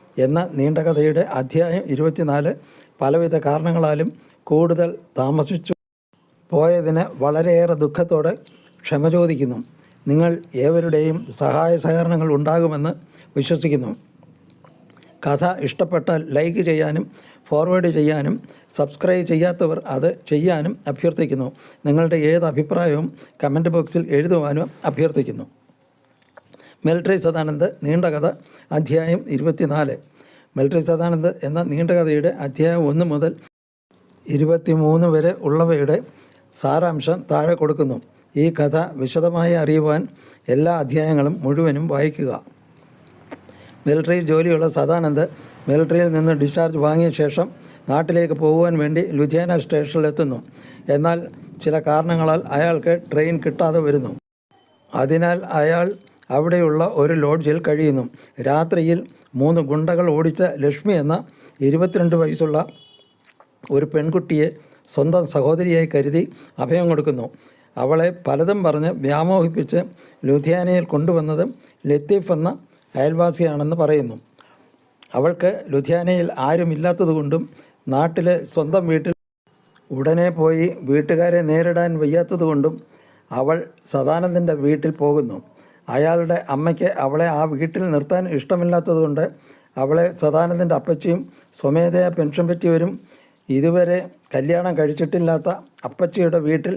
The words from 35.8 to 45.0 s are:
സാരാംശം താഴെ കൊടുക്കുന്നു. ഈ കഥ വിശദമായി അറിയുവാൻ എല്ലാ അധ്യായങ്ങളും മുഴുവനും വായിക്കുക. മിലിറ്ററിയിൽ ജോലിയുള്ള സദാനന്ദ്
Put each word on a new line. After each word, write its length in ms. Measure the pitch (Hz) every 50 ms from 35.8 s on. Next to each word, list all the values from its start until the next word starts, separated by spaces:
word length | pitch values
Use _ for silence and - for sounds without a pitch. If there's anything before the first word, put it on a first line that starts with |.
| 143 135 147 214 254 - - - - _ _ _ _ _ _
സാരാംശം 680 | - - 135 139 160 175 175 160 147 - 160 170 185 - -
താഴെ 220 | 151 151 151 160 170
കൊടുക്കുന്നു. 480 | - 156 147 151 147 151 135 123 120 - _ _ _ _ _ _
ഈ 100 | 151 151 170
കഥ 280 | 165 160 147 143 147 160 170 185 -
വിശദമായി 600 | 135 131 127 - 165 160 170 170 170 170 170 170
അറിയുവാൻ 480 | 170 156 147 156 156 151 151 151 156 - - - - - - - _ _ -
എല്ലാ 260 | 123 135 151 170 175 165
അധ്യായങ്ങളും 580 | 143 127 131 160 156 160 160 147 139 147 175 180 151
മുഴുവനും 440 | 135 143 147 165 160 139 143 160 160
വായിക്കുക. 440 | 147 139 147 151 - - - 127 - - - - - _ _ _ _ _ _ _ - _ - - - - - - - - - - - - - - - - - 143
മിലിറ്ററിയിൽ 380 | 147 160 156 160 175 180 170
ജോലിയുള്ള 420 | 151 156 160 165 175 170 156 165 165
സദാനന്ദ് 580 | - - 143 139 165 175